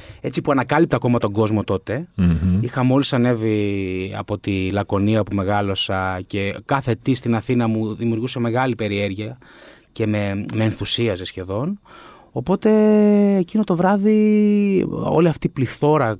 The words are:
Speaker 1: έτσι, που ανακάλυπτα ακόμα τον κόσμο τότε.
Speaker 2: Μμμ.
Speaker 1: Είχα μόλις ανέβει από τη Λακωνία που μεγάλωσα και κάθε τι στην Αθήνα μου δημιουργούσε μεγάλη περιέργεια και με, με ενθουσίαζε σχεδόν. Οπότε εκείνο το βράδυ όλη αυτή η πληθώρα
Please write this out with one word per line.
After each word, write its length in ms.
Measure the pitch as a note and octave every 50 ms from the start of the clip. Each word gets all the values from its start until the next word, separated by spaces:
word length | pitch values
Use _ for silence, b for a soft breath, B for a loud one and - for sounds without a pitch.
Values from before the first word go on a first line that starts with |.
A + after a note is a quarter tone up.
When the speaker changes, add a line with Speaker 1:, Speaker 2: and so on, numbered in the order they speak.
| B B B B
Speaker 1:
έτσι, 220 | - C3 C3 E3+ -
που 80 | -
ανακάλυπτα 460 | C#3+ C3+ B2+ C3 D3 D3+ E3+ - -
ακόμα 220 | A#2+ - B2 A#2+ A#2
τον 140 | - G#2 G2+
κόσμο 320 | G#2+ A2 G#2 G#2+ G#2 F#2
τότε. 440 | - G2+ F#2 - - G#2 C#3 F3 - _
Speaker 2:
Μμμ. 440 | - F#2 F2 E2 D2+ E2 F#2 F2+ G2
Speaker 1:
Είχα 220 | A#2 B2 - C3+ B2
μόλις 300 | B2+ C3 C#3 C3+ - C#3+
ανέβει 1000 | B2 A#2+ B2 B2 A2+ A2 A2 G#2+ G#2 G#2 G2+ G2+ G2 F#2+ F#2 F#2 F#2 F#2 F#2+ G2+ G2+
από 200 | G2+ - G#2 G2
τη 320 | - G#2+ G2 F#2+ F#2 F#2
Λακωνία 520 | F#2+ G#2 G2 - G#2 G2 G2+ G#2 A2 A2 G2+
που 120 | - G2+
μεγάλωσα 840 | G2 F#2 F#2+ G#2 G#2 G2+ G2 F#2+ - - - G2 F#2+ F#2+ F#2 F#2 F2+ F#2+
και 300 | - - G2+ G2 G2 - - -
κάθε 300 | - C#3+ C3+ - B2 A2+ - -
τι 120 | C3+ B2+
στην 200 | B2 - A#2 A#2
Αθήνα 320 | A2+ A2 - B2+ A#2+ A#2
μου 280 | A2 A2 A2 A2 G#2+ G#2+
δημιουργούσε 440 | E2 A#2 A#2 A2+ A2 A#2+ B2+ - B2+
μεγάλη 360 | A#2 A#2 A2+ B2 C3 C3+ A#2
περιέργεια 640 | A2 A2 G#2 G2+ G2+ G2+ G2 F#2+ G2 G#2+ A2+ B2 B B B B B B B B B B B _
και 140 | - A2
με, 380 | G#2+ G#2 G#2 G2+ G2+ G2 G2+ - - -
με 100 | A2+ A2
ενθουσίαζε 600 | A2 - - G2+ - - - A#2+ A2+ F#2+ F2 F#2
σχεδόν. 560 | - - F#2+ F#2 F#2 F#2+ G#2+ C3+ F3 G3+ G3+ B B B B B B B B B B -
Οπότε 380 | B2 B2+ D#3+ F#3+ G3+ - G#3+ G#3+ G#3+ G#3+ G#3+ G#3+ G#3 G#3 G#3 G#3 G3+ G3+ G3+ G3+ G3
εκείνο 260 | F3 - - G#3+ G#3
το 120 | - F3+
βράδυ 1120 | E3 F3+ F#3 G#3 G3+ G3 G#3+ G#3+ G#3+ G#3+ G#3+ G#3+ G#3 G#3 G#3 G#3 G3+ G3+ G3+ G3 F#3 - -
όλη 380 | E3 E3+ - - D3+ D3+ F3 E3+
αυτή 180 | D3+ - -
η 40 | -
πληθώρα 680 | - C#3 B2+ - - - D3+ D3 D#3 D3+ C3 A2+ G#2+